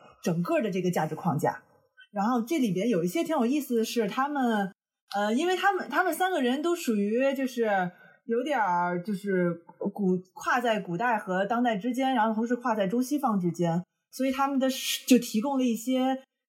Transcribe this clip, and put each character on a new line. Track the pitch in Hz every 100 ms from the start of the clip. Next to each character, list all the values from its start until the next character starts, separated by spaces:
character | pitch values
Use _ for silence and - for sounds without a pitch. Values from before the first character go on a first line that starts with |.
| - -
整 | - 170
个 | 175 330
的 | 214
这 | 185
个 | 180
价 | 175 156
值 |
框 | 160 180 127
架。 | 127 - - _ _ _ -
然 | 208 208
后 | 247
这 | 226 330
里 | 240
边 | 175 226
有 | 185
一 | 175
些 | 330
挺 | 330
有 | 311
意 | 240 294
思 | 262 233
的 |
是， | 220 240 208
他 | - 277
们， | 285 247 214 190 - _ _ - 202
呃， | 208
因 | 233 349
为 | 359
他 | 370
们， | 370 233
他 | 285
们 | 370
三 | 320 370
个 | 349
人 | 240 269
都 | 339 339
属 | 254
于 | 208 202 233 269
就 | 269 254
是 | 240 220 196 180 - - - -
有 | 226
点 | 269 269
儿 | 196 175 175 175
就 | 185
是 | 190 202 185 175 170 - - 202
古-， | 202 190 180 180
跨 | - 339 269
在 | 240 214
古 | 185 262
代 | 240 226
和 | 196 185
当 | 202 233
代 | 247 208
之 | 233
间， | 247 269
然 | 254 220
后 |
同 | 214 233
时 | 247
跨 | 247
在 | 214 190
中 | 240
西 | 254 285
方 | 262 202
之 | 175
间， | 160 170 170 180 _ _
所 | -
以 | 269
他 | 262 277
们 | 277
的 | 262
视-， | 254 - - -
就 | 247
提 | - 214
供 | 262 269
了 |
一 | 254
些 | 220 254 254 262 262 - _